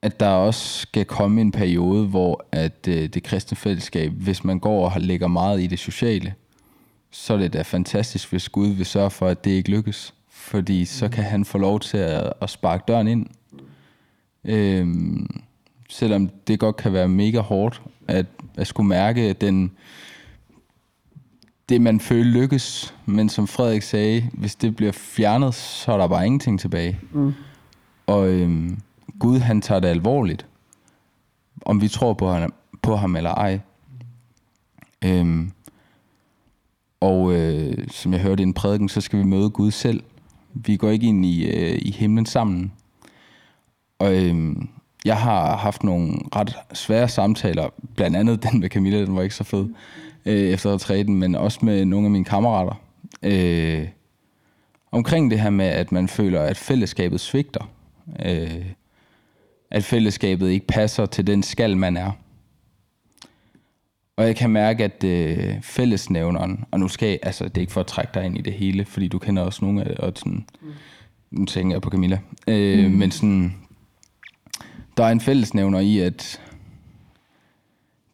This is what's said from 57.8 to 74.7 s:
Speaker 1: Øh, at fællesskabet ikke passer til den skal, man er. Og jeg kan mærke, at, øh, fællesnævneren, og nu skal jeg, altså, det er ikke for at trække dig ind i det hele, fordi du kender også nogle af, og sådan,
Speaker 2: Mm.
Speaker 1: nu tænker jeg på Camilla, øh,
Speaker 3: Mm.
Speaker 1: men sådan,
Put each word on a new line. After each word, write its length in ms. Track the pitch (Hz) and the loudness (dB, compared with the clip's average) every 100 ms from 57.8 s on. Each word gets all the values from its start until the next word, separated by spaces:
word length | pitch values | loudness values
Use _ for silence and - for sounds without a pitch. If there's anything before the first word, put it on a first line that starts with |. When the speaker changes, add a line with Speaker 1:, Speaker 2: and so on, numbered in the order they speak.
| _ _ - - 90 | _ _ -18 -8 -4
Speaker 1:
Øh, 400 | 85 82 82 92 92 _ _ _ _ _ _ _ _ _ | -4 -4 -8 -10 -14 _ _ _ _ _ _ _ _ _
at 120 | 104 | -4
fællesskabet 640 | 98 120 107 95 101 92 92 | 0 2 2 0 -2 0 2
ikke 180 | 95 - | 0 0
passer 380 | 110 107 - 101 | 0 2 0 -2
til 220 | - 98 | 0 2
den 160 | 101 | 2
skal, 340 | 98 - 113 95 | 0 0 0 2
man 200 | 92 87 | 0 0
er. 140 | 95 101 - _ _ _ _ _ _ _ _ _ - _ _ _ _ _ _ _ _ - | -4 -6 -14 _ _ _ _ _ _ _ _ _ -20 _ _ _ _ _ _ _ _ 0
Og 80 | 110 | 0
jeg 100 | 110 | 2
kan 140 | 120 | 2
mærke, 340 | 107 107 113 | 4 2 2
at, 200 | 104 - | -2 -2
øh, 580 | 95 87 80 82 - 104 | -2 0 0 -2 -4 -6
fællesnævneren, 1040 | - - 127 101 - 87 85 87 90 95 - | -6 -2 0 0 0 -2 0 -2 -4 -6 -4
og 80 | 95 | -2
nu 80 | 92 | -2
skal 220 | - 110 | 0 -2
jeg, 100 | 95 | -2
altså, 200 | - 90 | -4 -8
det 140 | 90 90 | -6 -4
er 40 | |
ikke 120 | 90 | -4
for 80 | - | -4
at 60 | 90 | -4
trække 240 | - - | -4 -4
dig 120 | 92 92 | -4 -4
ind 120 | - | -4
i 40 | |
det 120 | - | -6
hele, 320 | 101 98 95 101 | -4 -2 -2 -4
fordi 220 | - 92 | -4 -2
du 120 | 92 | -2
kender 240 | 107 98 | -2 0
også 220 | 90 - 98 | -2 -2 -2
nogle 180 | 101 | -2
af, 120 | - - | -2 -4
og 140 | 92 104 | -6 -6
sådan, 300 | - - 107 _ | -8 -8 -10 _
Speaker 2:
Mm. 100 | 156 147 - - - _ _ | -20 -20 -20 -20 -20 _ _
Speaker 1:
nu 140 | - 98 | -6 -4
tænker 300 | 95 92 92 | -2 0 -2
jeg 60 | |
på 80 | 98 | -2
Camilla, 300 | 95 90 95 - - - | 0 0 0 -6 -10 -2
øh, 380 | 107 101 98 98 | 2 4 4 4
Speaker 3:
Mm. 60 | 95 | 4
Speaker 1:
men 140 | 95 | 2
sådan, 440 | - 107 98 90 95 - - _ _ _ _ - _ _ - - | 2 2 2 0 -4 -16 -20 _ _ _ _ -20 _ _ -20 -18